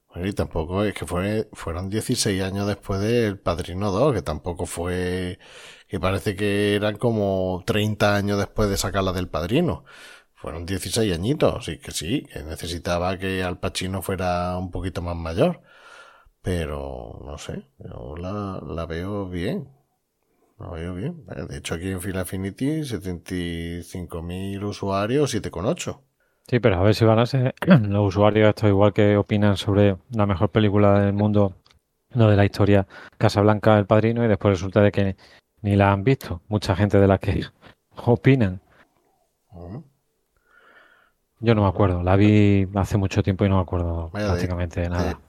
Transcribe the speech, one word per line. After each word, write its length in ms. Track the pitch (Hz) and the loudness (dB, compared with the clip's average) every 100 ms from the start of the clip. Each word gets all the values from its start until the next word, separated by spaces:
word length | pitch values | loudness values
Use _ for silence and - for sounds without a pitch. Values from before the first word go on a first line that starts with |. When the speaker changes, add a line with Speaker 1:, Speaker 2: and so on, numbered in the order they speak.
| _ | _
Speaker 1:
Bueno, 200 | - 95 | -8 -6
y 40 | |
tampoco 520 | - 80 85 80 92 | -4 -4 -6 -4 -2
es 100 | 104 | -4
que 120 | 90 82 | -4 -6
fue, 420 | 87 98 107 - | -4 -4 -4 -6
fueron 360 | - - 85 95 | -10 -10 -8 -6
dieciséis 520 | 107 - 120 117 95 | -6 -4 -2 -2 -2
años 240 | 95 98 101 | -4 -4 -4
después 320 | 98 - 98 | -4 -6 -4
de 260 | 104 120 110 | 0 0 0
El 120 | 92 | -2
Padrino 520 | - 80 - 87 104 | -4 -4 -6 -6 -4
dos, 240 | 95 147 | 0 0
que 80 | 113 | 0
tampoco 440 | 82 76 90 85 87 | -4 -8 -8 -8 -8
fue, 720 | - 87 90 90 90 90 90 - - - - _ | -6 -6 -4 -4 -4 -6 -10 -18 -20 -20 -20 _
que 100 | 98 | -4
parece 360 | 90 98 - 92 | -2 -2 -4 -2
que 400 | 104 101 104 104 | -2 0 0 0
eran 200 | 107 104 | -2 -2
como 640 | 123 110 101 95 92 92 - | -2 0 0 0 -2 -4 -2
treinta 480 | 107 107 107 104 101 | -2 -2 0 2 2
años 220 | 101 101 | 0 -2
después 300 | 98 - 104 | -2 -2 -2
de 80 | 98 | 0
sacarla 360 | 101 98 95 | -2 -2 -2
del 160 | 92 90 | -2 -4
Padrino. 560 | 80 82 127 175 87 - - - - _ | -6 -2 0 0 -4 -10 -20 -20 -20 _
Fueron 320 | _ - 80 85 | _ -12 -10 -6
dieciséis 460 | 95 98 117 110 | -6 -4 -2 0
añitos, 400 | 82 101 156 117 - | 0 -2 0 0 0
así 220 | - 76 | -8 -10
que 120 | - | -10
sí, 360 | - 78 135 - | -10 -6 -6 -6
que 100 | - | -12
necesitaba 760 | 76 80 85 85 92 87 90 92 | -12 -10 -10 -8 -4 -2 -2 -4
que 240 | 95 95 | -4 -4
Al 160 | 92 87 | -4 -6
Pacino 440 | 95 - 92 95 | -8 -6 -6 -6
fuera 540 | 92 92 90 87 87 90 | -6 -4 -2 -2 -4 -4
un 120 | 92 | -6
poquito 320 | 92 90 87 | -6 -8 -6
más 140 | 87 85 | -6 -6
mayor. 460 | 82 85 170 175 _ _ - - - _ _ _ | -6 0 0 -2 _ _ -20 -20 -20 _ _ _
Pero, 800 | - 87 78 71 69 64 58 - | -4 -4 -4 -6 -10 -12 -14 -16
no 140 | 64 71 | -14 -14
sé, 280 | - - - _ | -12 -14 -14 _
yo 360 | - - 60 78 | -18 -16 -14 -12
la, 440 | 90 104 101 95 69 | -10 -8 -8 -10 -10
la 200 | 82 82 | -8 -6
veo 420 | 82 90 104 95 | -8 -6 -8 -6
bien. 400 | 90 85 190 135 _ _ _ _ _ _ _ _ _ | -6 -6 -6 -10 _ _ _ _ _ _ _ _ _
La 100 | 90 | -14
veo 240 | 85 85 | -10 -10
bien. 300 | 90 123 170 92 - 85 | -8 -8 -10 -14 -14 -12
De 80 | 76 | -12
hecho, 160 | - | -10
aquí 140 | 82 92 | -8 -6
en 100 | 95 | -6
Film 180 | 101 92 | -6 -6
Affinity, 640 | 90 95 98 95 131 156 | -6 -6 -8 -6 -4 -4
setenta 500 | 143 107 92 87 - | -6 -8 -8 -10 -8
y 480 | 92 87 85 85 87 | -6 -4 -6 -8 -10
cinco 400 | 85 95 85 87 | -10 -12 -10 -10
mil 400 | 85 92 98 98 | -10 -8 -8 -6
usuarios, 640 | 104 98 101 98 104 135 143 | -8 -6 -4 -2 -2 0 0
siete 200 | 110 - | -2 -6
con 160 | - 101 | -6 -4
ocho. 380 | 175 - - _ _ _ _ - | -4 -8 -12 _ _ _ _ -4
Speaker 2:
Sí, 140 | 123 | 2
pero 160 | 110 90 | 2 4
a 60 | |
ver 120 | 98 | 2
si 100 | - 110 | 4 4
van 120 | 110 | 4
a 80 | 120 | 2
ser 280 | 131 123 - | 0 -2 -2
<clears throat> 60 | - | 4
los 400 | 170 104 101 104 | 4 4 2 2
usuarios 420 | 90 104 104 107 | 4 4 6 4
estos 180 | 104 104 | 4 4
igual 240 | 98 104 | 6 4
que 240 | 95 104 104 | 6 4 4
opinan 400 | 101 107 104 98 | 2 2 2 2
sobre 400 | - 101 104 95 _ | 0 4 4 2 _
la 160 | 117 101 | -2 0
mejor 240 | 92 101 | 2 2
película 500 | 117 107 101 101 101 | 2 2 4 6 6
del 140 | 101 | 4
mundo, 420 | 101 107 104 98 95 _ _ _ _ _ | 2 2 4 2 -2 _ _ _ _ _
no 180 | 123 110 | 4 6
de 80 | 101 | 6
la 80 | |
historia, 420 | 101 - 101 101 95 - - _ | 4 2 4 4 2 -8 -20 _
Casablanca, 600 | 110 104 104 107 117 107 | 2 4 4 4 4 4
El 80 | 98 | 6
Padrino, 380 | 107 110 117 | 4 4 2
y 40 | 117 | 2
después 240 | 101 104 95 | 2 2 0
resulta 220 | 95 107 | 0 4
de 100 | 104 | 4
que 240 | 98 98 98 - _ _ _ | 4 -2 -4 -14 _ _ _
ni 120 | 104 | 0
la 160 | 101 98 | 4 4
han 120 | 98 | 4
visto, 380 | 98 - - 87 - | 2 0 -2 -10 -4
mucha 280 | 104 - 90 | -2 0 2
gente 220 | 104 101 | 4 6
de 100 | 98 | 6
la 100 | 95 | 4
que 280 | - - - - - | 2 -4 -6 -12 -20
<laughs> 260 | _ _ - | _ _ -4
opinan. 640 | - 120 135 135 104 92 - _ _ _ _ _ _ _ _ | 0 4 4 4 2 -2 -12 _ _ _ _ _ _ _ _
Speaker 1:
Ujú. 320 | 87 85 113 160 _ _ _ _ _ _ _ _ _ _ _ _ _ _ _ | -18 -14 -14 -16 _ _ _ _ _ _ _ _ _ _ _ _ _ _ _
Speaker 2:
Yo 140 | 113 | 2
no 80 | 107 | 4
me 60 | 98 | 4
acuerdo, 340 | 90 101 87 | 4 2 2
la 140 | 87 98 | 4 6
vi 500 | 104 104 101 101 95 | 6 6 6 4 2
hace 220 | 98 92 104 | -2 0 0
mucho 260 | 98 - | 0 0
tiempo 220 | 101 92 | 0 0
y 40 | 101 | 2
no 80 | 98 | 2
me 60 | |
acuerdo 480 | 90 90 85 82 82 | 0 -2 -2 -4 -6
Speaker 1:
Vaya, 140 | 95 104 | -6 -2
de, 40 | |
Speaker 2:
prácticamente 480 | 87 90 90 87 90 | -2 -2 -4 -4 -4
de 80 | 87 | -4
Speaker 1:
de, 20 | |
Speaker 2:
nada. 300 | 87 85 85 | -2 -2 -6